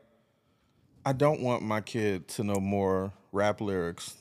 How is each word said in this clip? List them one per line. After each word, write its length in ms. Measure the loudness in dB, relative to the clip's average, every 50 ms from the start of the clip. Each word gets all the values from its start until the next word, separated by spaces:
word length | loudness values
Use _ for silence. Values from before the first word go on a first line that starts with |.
| _ _ _ _ _ _ _ _ _ _ _ _ _ _ _ _ _ _ _ -4 -2
I 80 | -2 2
don't 260 | 4 4 4 4 2
want 240 | 2 0 0 0 0
my 160 | -2 -2 -2
kid 480 | -2 -4 -2 0 0 0 0 -2 -4 -8
to 140 | -6 -4 -2
know 160 | 0 0 0
more 540 | 0 0 2 2 2 2 2 0 0 -4 -6 -12 _ _
rap 300 | 0 2 2 2 2 0
lyrics 480 | -2 -2 -2 0 -2 -2 -4 -8 -12 -14 -14 -10